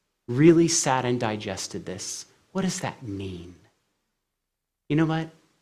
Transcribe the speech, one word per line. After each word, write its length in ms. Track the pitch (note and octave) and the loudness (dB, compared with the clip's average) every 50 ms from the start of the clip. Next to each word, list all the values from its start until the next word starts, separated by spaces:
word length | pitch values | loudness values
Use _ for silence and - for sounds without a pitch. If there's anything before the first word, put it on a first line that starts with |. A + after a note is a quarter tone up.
| _ _ _ _ _ | _ _ _ _ _
really 400 | - A#2+ C3 D3+ E3 E3 E3 E3 | -2 2 6 8 8 8 8 6
sat 380 | D#3+ E3 - - D3 C3 C3 B2 | 4 2 0 0 0 0 0 0
and 140 | A#2+ B2 B2 | 0 -2 -2
digested 640 | B2 A2 G#2+ G#2 G#2 G#2 F#2+ - - - - F#2 E2+ | -2 -2 -4 -4 -6 -8 -8 -8 -8 -10 -10 -10 -10
this. 400 | - F2+ G2 - - - - - - _ _ _ _ - | -10 -10 -10 -10 -12 -12 -14 -16 -18 _ _ _ _ -6
What 100 | F#3+ F#3+ | -4 -4
does 180 | F3+ - - | -4 -4 -4
that 200 | - A#2 - - | -6 -8 -8 -10
mean? 540 | C3 A2 G2 F#2+ G2 F#2 F2+ F2 F2 F2+ F2 E2 _ _ _ _ _ _ _ _ _ _ _ _ _ _ _ _ _ _ _ _ _ _ _ _ _ - | -10 -10 -8 -8 -8 -10 -10 -12 -14 -18 -20 -20 _ _ _ _ _ _ _ _ _ _ _ _ _ _ _ _ _ _ _ _ _ _ _ _ _ 0
You 80 | D3 | 2
know 80 | D#3 D#3+ | 2 2
what? 240 | D#3+ D#3+ D#3+ D#3+ D#3+ - _ _ _ _ _ | 2 0 -2 -4 -8 -12 _ _ _ _ _